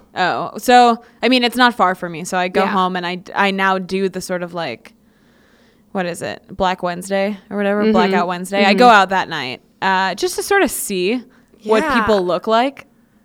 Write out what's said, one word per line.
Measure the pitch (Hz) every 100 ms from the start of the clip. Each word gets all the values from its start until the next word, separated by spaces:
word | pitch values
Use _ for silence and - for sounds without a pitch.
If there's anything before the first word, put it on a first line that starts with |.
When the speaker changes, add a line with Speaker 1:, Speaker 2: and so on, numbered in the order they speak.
| - -
Speaker 1:
Oh, | 180 120 165 -
so, | - 247 247 233 - _
I | 226
mean, | 254
it's | 240 240
not | 247 233
far | 185 185
from | 175
me. | 165
So | 175 185
I | 180
go | 185
Speaker 2:
Yeah. | 196
Speaker 1:
home | 202 185 185
and | 175
I, | 180 185 -
I | 196
now | 190 190 190
do | 185 190 196
the | 185
sort | - 180
of, | 175
like, | 175 160 113 - _ _ _ _ _ _ _ _ _ _
what | 202 175
is | 170
it? | 120 95 -
Black | 190 190 185
Wednesday | 180 175 185 196 196 202 -
or | 202
whatever, | 202 208
Speaker 2:
Mm-hmm. | 214
Speaker 1:
Blackout | 214 180 190 175
Wednesday. | 180 185 196
I | 202
Speaker 2:
Mm-hmm. | 214
Speaker 1:
go | 247
out | 214 190
that | 190 156
night, | 160 131 123 _ -
uh, | 190 190 190 185
just | 359 -
to |
sort | - 403
of | 311
see | - - 196 180 247 226 _ _ _ 214
what | 220
Speaker 2:
Yeah. | 311 254
Speaker 1:
people | 208 208 180
look | 175 220
like. | 220 262 269 - _ _ _